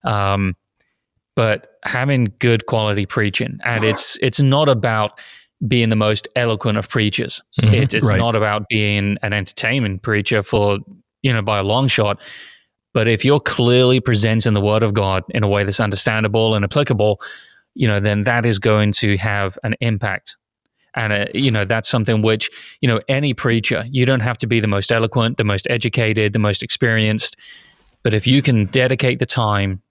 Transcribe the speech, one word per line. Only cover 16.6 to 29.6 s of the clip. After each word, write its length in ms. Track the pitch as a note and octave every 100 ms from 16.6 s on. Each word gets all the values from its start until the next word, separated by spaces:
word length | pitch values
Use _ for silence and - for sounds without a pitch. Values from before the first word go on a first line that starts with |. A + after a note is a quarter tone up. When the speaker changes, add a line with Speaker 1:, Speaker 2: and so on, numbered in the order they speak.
Speaker 1:
applicable, 560 | G2+ D3 C#3+ A2 G#2+ G#2 - - - _ _
you 140 | - A#2+
know, 120 | G2+
then 240 | G#2 G#2 G#2
that 200 | A#2+ A#2
is 140 | G#2
going 320 | A2+ G#2+ G#2
to 260 | G2+ G#2+ G2
have 400 | G#2+ G2+ G2 -
an 100 | A2 -
impact. 560 | A#2 G#2 A2 F#2+ - - _ _ _ _ _
And, 180 | - A2
uh, 140 | G#2 G2+
you 160 | G#2+ C3+
know, 160 | A2 G2
that's 240 | A2 -
something 320 | B2 A2 A2
which, 300 | G#2+ A2 - - - -
you 60 | A#2
know, 120 | A2 -
any 260 | C3+ D3
preacher, 520 | A#2+ B2+ A#2 G#2 F#2+ A#2
you 160 | C3+ B2
don't 140 | C3
have 180 | A2+ A#2+
to 80 | A2+
be 120 | A#2
the 80 | G#2
most 240 | G2+ F#2+
eloquent, 460 | A2+ A2 B2 A2+ C3
the 60 |
most 220 | G#2+ G2 -
educated, 640 | A#2+ A#2 - A2 A2 G#2+
the 60 | A2
most 220 | G#2 G2+
experienced. 760 | - - A#2+ A2+ G#2+ G#2+ - - - - - _ _ _
But 100 | A2+
if 140 | G#2+ B2+
you 160 | C#3
can 220 | C#3 A#2 G2
dedicate 520 | C3 A#2 C3 C3 B2
the 80 | A2+
time 560 | - A2 G2+